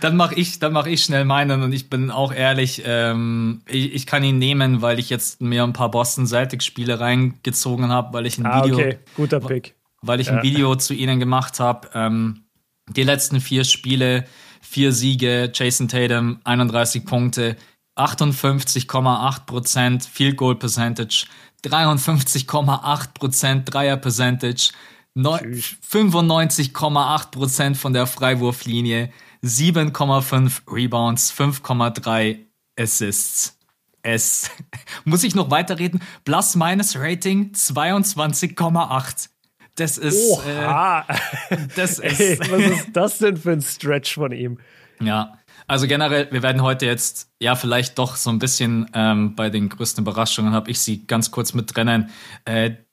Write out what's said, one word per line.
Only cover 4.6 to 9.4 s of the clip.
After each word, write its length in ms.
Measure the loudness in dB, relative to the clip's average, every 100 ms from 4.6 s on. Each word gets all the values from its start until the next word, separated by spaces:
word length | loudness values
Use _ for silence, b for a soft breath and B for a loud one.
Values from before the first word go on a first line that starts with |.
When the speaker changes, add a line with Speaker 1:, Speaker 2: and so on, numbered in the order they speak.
| 2 2
Speaker 1:
weil 180 | 2 0
ich 100 | -2
jetzt 300 | -4 -4 -4
mir 240 | -2 0
ein 80 | 0
paar 180 | 0 0
Boston 380 | 0 0 0 0
Celtics 360 | 0 0 -2
Spiele 360 | -6 -4 -4 -2
reingezogen 880 | 0 2 2 0 -4 -2 -2 0 0
hab, 240 | 0 0
weil 120 | -4 -4
ich 120 | -2
ein 80 | 0
Speaker 2:
Ah, 160 | 4
Speaker 1:
Video, 120 | 4 4
Speaker 2:
okay. 220 | 2 -2 -8 -4
Guter 260 | 0 0